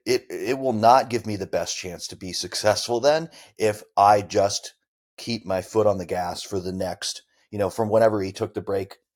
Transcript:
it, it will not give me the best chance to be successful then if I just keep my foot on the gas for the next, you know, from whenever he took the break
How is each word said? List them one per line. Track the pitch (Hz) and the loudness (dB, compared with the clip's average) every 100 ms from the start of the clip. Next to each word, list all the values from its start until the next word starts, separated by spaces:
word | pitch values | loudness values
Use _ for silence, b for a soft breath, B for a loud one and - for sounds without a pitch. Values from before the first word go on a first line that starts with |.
| - | -2
it, | 123 - | -2 -4
it | 87 101 135 | -8 -4 -4
will | 131 | -2
not | 110 113 131 135 | 4 6 6 4
give | 120 107 | -4 -4
me | 101 | -6
the | 92 | -4
best | 87 85 - | -4 -4 -8
chance | 90 85 - | -10 -12 -14
to | 87 | -14
be | 92 | -10
successful | 85 90 - 104 98 - 120 | -8 -8 0 2 2 0 0
then | 135 156 165 B B B | 2 0 -2 B B B
if | - - - - | 0 -2 -2 4
I | 101 104 | 6 6
just | 98 101 101 - - _ _ _ _ - | 4 2 2 0 -10 _ _ _ _ -14
keep | - 117 | -8 -8
my | 90 95 | -4 -6
foot | - 110 104 | -2 2 2
on | 95 | 2
the | 85 | -2
gas | 90 87 85 | -4 -4 -6
for | - 98 | -8 -6
the | 90 | -6
next, | 92 92 85 - - _ _ _ | -6 -6 -6 -8 -10 _ _ _
you | 104 | -4
know, | 95 | -2
from | - 107 | -2 2
whenever | 104 113 107 | 4 4 2
he | 95 | -4
took | - 107 | -6 -6
the | 101 | -6
break | 87 98 95 - _ | -4 -4 -6 -14 _